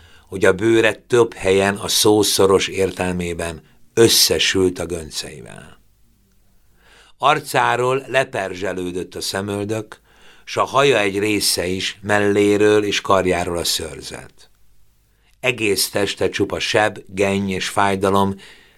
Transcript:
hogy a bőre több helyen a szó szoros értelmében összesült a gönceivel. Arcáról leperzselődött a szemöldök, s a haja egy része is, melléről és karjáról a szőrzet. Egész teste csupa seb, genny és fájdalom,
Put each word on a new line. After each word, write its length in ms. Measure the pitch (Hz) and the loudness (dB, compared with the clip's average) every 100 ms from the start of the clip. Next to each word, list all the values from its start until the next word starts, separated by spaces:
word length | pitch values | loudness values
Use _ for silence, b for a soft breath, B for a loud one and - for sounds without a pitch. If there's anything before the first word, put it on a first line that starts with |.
| B B B | B B B
hogy 180 | 98 | 2
a 80 | 95 | 2
bőre 400 | 90 113 113 110 | 4 2 4 2
több 420 | 104 _ 120 117 | -2 _ 2 2
helyen 420 | - 92 98 98 98 | 0 2 2 2 -2
a 120 | 90 | -4
szó 340 | - 107 107 | 2 4 4
szoros 460 | 101 - 98 92 - | 2 2 4 4 2
értelmében 920 | 95 95 87 92 90 87 85 85 80 b b - | -2 -4 -2 -4 -4 -6 -6 -8 -10 b b -6
összesült 840 | - 113 - - 80 - 95 92 90 | 4 4 6 2 2 0 2 0 0
a 80 | 85 | -6
gönceivel. 840 | 85 78 - 73 73 55 50 - - _ _ _ _ _ _ _ _ b b b b b - | -8 -8 -12 -12 -16 -18 -20 -20 -20 _ _ _ _ _ _ _ _ b b b b b 0
Arcáról 880 | 131 151 143 135 120 120 127 135 135 | 2 2 0 0 2 2 0 -2 0
leperzselődött 1040 | 127 131 113 95 90 98 90 90 90 82 | -2 0 -4 -6 -6 -6 -4 -6 -6 -8
a 60 | 87 | -10
szemöldök, 800 | - 98 101 101 104 110 107 - b b b b | -6 -6 -4 -4 -4 -6 -8 -16 b b b b
s 120 | - 110 | -8 -4
a 80 | |
haja 340 | 95 127 143 113 | 0 2 4 2
egy 200 | 101 98 | 0 0
része 480 | 107 101 95 - 87 | 0 0 0 -2 -2
is, 320 | 95 - - | -4 -6 -8
melléről 840 | 101 104 104 101 104 101 107 107 | -2 2 4 4 4 4 4 4
és 160 | 104 92 | 2 -4
karjáról 580 | - 95 90 87 87 85 | 2 2 2 0 -2 -4
a 60 | |
szőrzet. 840 | 82 - 80 69 - 57 - _ - _ _ - - _ _ _ _ _ | -4 -4 -8 -12 -14 -16 -18 _ -20 _ _ -20 -20 _ _ _ _ _
Egész 500 | 127 113 107 95 - | -4 -2 0 0 -2
teste 380 | 101 101 - 95 | -2 -4 -2 -4
csupa 300 | - 92 85 | -2 -4 -4
seb, 420 | - 110 107 98 - | -2 0 0 -2 -10
genny 440 | 95 98 98 98 | -2 0 0 -2
és 180 | 92 - | -4 -4
fájdalom, 680 | 104 98 95 98 98 98 98 B B B | -2 0 2 2 2 0 -4 B B B